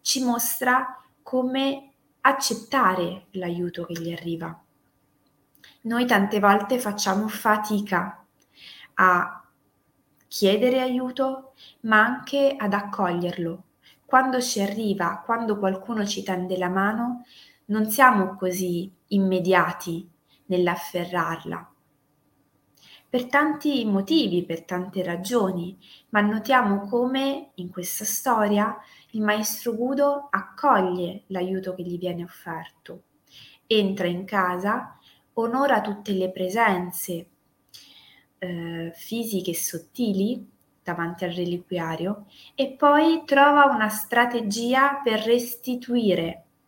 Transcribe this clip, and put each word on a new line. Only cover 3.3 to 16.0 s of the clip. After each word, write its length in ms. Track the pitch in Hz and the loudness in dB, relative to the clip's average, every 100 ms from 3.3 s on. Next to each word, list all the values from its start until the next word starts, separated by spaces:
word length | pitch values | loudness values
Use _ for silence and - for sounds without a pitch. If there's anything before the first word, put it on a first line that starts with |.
l'aiuto 520 | 185 175 170 175 175 | -8 -6 -4 -6 -6
che 100 | 175 | -10
gli 180 | 170 170 | -8 -8
arriva. 480 | 170 170 165 165 165 _ _ _ _ _ _ _ _ _ _ - _ | -8 -6 -6 -8 -12 _ _ _ _ _ _ _ _ _ _ -20 _
Noi 240 | 226 233 247 | -4 0 4
tante 340 | 208 196 208 | 4 4 4
volte 380 | 202 202 208 254 | 4 4 2 -2
facciamo 500 | 208 202 202 190 214 | -2 -4 -2 0 -2
fatica 1000 | - 220 214 214 208 208 175 190 - _ _ _ _ - - - | -2 2 2 0 -2 0 -2 -2 -8 _ _ _ _ -20 -20 -8
a 500 | - 185 180 - - - _ _ _ _ _ _ _ _ | 2 4 4 2 -6 -20 _ _ _ _ _ _ _ _
chiedere 540 | - 190 202 247 262 | 0 2 4 4 2
aiuto, 720 | 254 247 254 262 269 269 - - - _ | 0 0 -2 -2 -2 -4 -10 -20 -20 _
ma 220 | 220 214 | 2 4
anche 500 | 233 254 - 277 277 277 | 4 0 -2 2 2 2
ad 160 | 208 | 0
accoglierlo. 920 | 202 202 - 180 175 175 180 165 180 - _ _ _ | -2 -2 -2 -2 0 -4 -4 -6 -6 -14 _ _ _
Quando 360 | - 262 262 254 | 2 4 4 0
ci 200 | 240 214 | -2 -2
arriva, 600 | 196 220 214 190 175 - | -2 -2 -2 0 -2 -4
quando 340 | - 233 226 202 | -4 -2 -2 0
qualcuno 460 | 196 190 - 220 | -2 -2 -4 -4